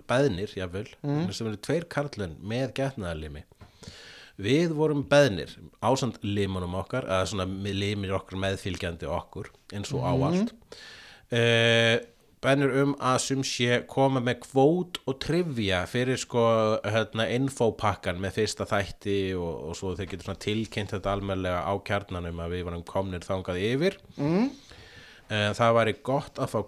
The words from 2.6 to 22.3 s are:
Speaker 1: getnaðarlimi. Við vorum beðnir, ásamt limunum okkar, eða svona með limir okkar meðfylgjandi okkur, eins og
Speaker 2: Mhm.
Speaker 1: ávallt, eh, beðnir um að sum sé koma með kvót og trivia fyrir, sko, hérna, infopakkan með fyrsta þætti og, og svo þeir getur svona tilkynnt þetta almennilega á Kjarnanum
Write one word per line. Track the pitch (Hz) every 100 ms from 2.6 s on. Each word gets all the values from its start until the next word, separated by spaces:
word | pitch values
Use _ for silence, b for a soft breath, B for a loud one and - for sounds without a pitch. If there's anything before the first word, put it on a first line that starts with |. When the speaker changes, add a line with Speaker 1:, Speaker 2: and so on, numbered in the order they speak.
| 131
Speaker 1:
getnaðarlimi. | - 135 113 90 80 76 71 - - B B B B B B B
Við | - 101 147 170
vorum | 151 156 143
beðnir, | 135 143 135 90 65 - - -
ásamt | 110 135 120 -
limunum | 101 101 95 92 87
okkar, | 92 - 127 -
eða | 92 92
svona | 101 92
með | 95 101
limir | 98 101 101 95
okkar | 95 - 95
meðfylgjandi | 98 98 98 90 87 82 73
okkur, | 82 - - - - -
eins | - 95
og | -
Speaker 2:
Mhm. | 90
Speaker 1:
ávallt, | 107 139 180 233 - - B B B B B B
eh, | 120 117 117 117 117 117 117 - _ _ -
beðnir | 131 139 139 135
um | 139 139
að | 127 127
sum | - 135
sé | 131 - 120 120 -
koma | - 135 131
með | 123 117
kvót | - 135 143 180 175 - -
og | 135
trivia | - 165 170 120 98 90 92
fyrir, | 120 127 123
sko, | - 120 117 113 110 110
hérna, | 104 110 107 110 101
infopakkan | 123 135 - 113 - 107 92 98 87
með | 95
fyrsta | 113 107 - 98
þætti | 101 95 - 101 98 95
og, | 90 85 62 73
og | 85
svo | 95 87
þeir | 92
getur | 92
svona | - 92
tilkynnt | 101 107 107 110 101
þetta | 101 98
almennilega | 101 98 95 90 87
á | 78 101
Kjarnanum | - 101 - 92 87